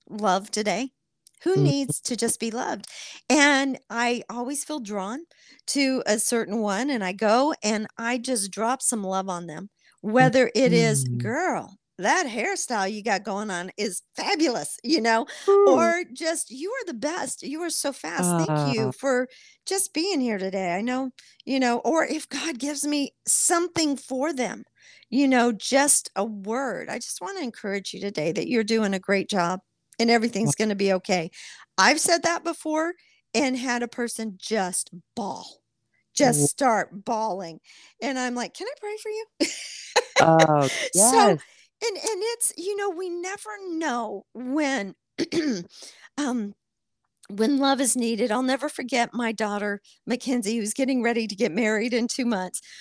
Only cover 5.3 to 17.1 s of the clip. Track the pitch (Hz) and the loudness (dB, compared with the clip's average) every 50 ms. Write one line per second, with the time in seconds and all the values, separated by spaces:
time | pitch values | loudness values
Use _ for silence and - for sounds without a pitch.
5.3 | _ _ _ - - _ _ - - 285 277 262 262 254 - - 214 226 - - | _ _ _ -20 -20 _ _ -2 0 2 2 2 2 2 2 2 2 2 2 2
6.3 | 247 226 - 160 202 233 214 208 190 202 254 294 277 220 190 180 196 196 220 208 | 0 0 0 0 -2 -2 0 0 0 0 0 0 0 0 -2 -4 -2 0 2 4
7.3 | 220 247 277 311 302 - - 214 220 208 214 - - - 233 233 254 247 240 262 | 6 6 4 2 0 0 0 0 0 0 -2 -6 -8 -6 -4 -2 -2 -2 -2 -2
8.3 | 254 214 202 196 - 196 226 233 262 262 - - 240 214 196 185 190 190 190 196 | -2 -2 -2 -4 -4 -4 -2 -2 -2 0 0 -2 -2 -2 -2 -2 -2 -2 -2 -2
9.3 | 180 170 175 165 151 165 196 - _ _ _ _ _ _ - 208 214 254 262 254 | -4 -6 -8 -10 -10 -12 -14 -14 _ _ _ _ _ _ -4 2 4 6 6 6
10.3 | 220 262 247 - - 220 269 247 - 233 226 226 214 135 131 127 123 120 120 208 | 6 4 4 4 4 2 4 4 6 6 6 4 4 2 0 0 -2 -2 -2 -2
11.3 | 240 311 370 349 240 165 113 - - - _ _ _ - 180 226 311 370 339 247 | -2 -2 -2 -2 -2 -2 -6 -8 -14 -20 _ _ _ -2 0 2 2 2 0 -2
12.3 | 208 277 - 392 392 370 - - 240 208 190 190 214 214 196 233 202 185 202 226 | -4 -4 -4 -4 -4 -4 -4 -4 -2 -2 -2 -2 -4 -4 -2 0 0 0 -2 -4
13.3 | 190 202 214 214 185 175 180 190 - - 208 214 175 - - _ _ - - 269 | -6 -4 -4 -4 -6 -6 -6 -8 -6 -6 -4 -4 -4 -8 -10 _ _ -6 -4 -2
14.3 | 403 302 320 285 233 165 - - - - - 240 320 277 220 233 226 226 - - | 0 2 2 0 0 -2 -4 -6 -8 -8 -2 0 0 2 4 4 2 2 2 -2
15.3 | - - - 392 392 403 403 392 - - - 339 339 359 - 240 247 - 339 320 | -8 -2 2 6 6 8 8 8 8 8 6 4 2 0 -2 -6 -10 -6 -4 -2
16.3 | 339 - - - 220 262 311 392 494 539 427 349 254 214 233 294 | -2 -2 -4 -8 -10 -10 -8 -8 -8 -8 -8 -8 -8 -6 -4 -4